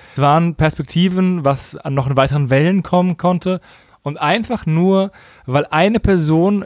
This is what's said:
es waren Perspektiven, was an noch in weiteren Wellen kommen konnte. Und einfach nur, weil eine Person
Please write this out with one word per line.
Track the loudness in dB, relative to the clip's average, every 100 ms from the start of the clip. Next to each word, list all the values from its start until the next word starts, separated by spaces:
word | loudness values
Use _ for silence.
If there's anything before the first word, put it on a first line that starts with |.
| -14 -2
es |
waren | 2 2 0 0
Perspektiven, | -2 -2 -6 0 0 2 0 0
was | 0 -2 -6 -12
an | -6 -4
noch | 0
in | 0
weiteren | 2 0 0
Wellen | 2 2 0
kommen | 0 0 0 0
konnte. | -2 -2 -2 -6 -8 -20 _ _
Und | -12 -4
einfach | -2 -2 -2 -6 -2
nur, | 0 2 2 0 -6 -20 -20 -4
weil | -4 -2
eine | 0 2 2
Person | 0 0 2 2 2 0